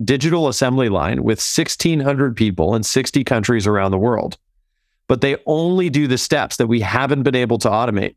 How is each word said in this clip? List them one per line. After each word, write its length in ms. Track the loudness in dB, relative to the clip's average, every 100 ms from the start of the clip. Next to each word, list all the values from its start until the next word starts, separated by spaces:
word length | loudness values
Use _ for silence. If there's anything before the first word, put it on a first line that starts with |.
digital 420 | -2 0 0 0 0
assembly 420 | 0 0 2 2
line 340 | 0 0 0
with 160 | 0 -2
sixteen 580 | -2 -2 -2 -2 0 0
hundred 380 | 0 0 0 0
people 400 | 0 0 0 0
in 80 |
sixty 400 | 0 -2 0 -2
countries 420 | 0 0 2 0 2
around 240 | 0 2
the 80 | 0
world, 380 | 0 0 -4 -8 _ _ _ _ _ _ -2
but 140 | 0
they 160 | 0 -2 -2
only 440 | 0 2 2 0
do 160 | 0 0
the 120 | 0
steps 400 | 0 -2 -2 -2
that 100 | 0
we 140 | 0
haven't 420 | 0 -2 0 0
been 100 | 0
able 240 | 0 2 0
to 100 | 0
automate. 460 | 0 0 0 -2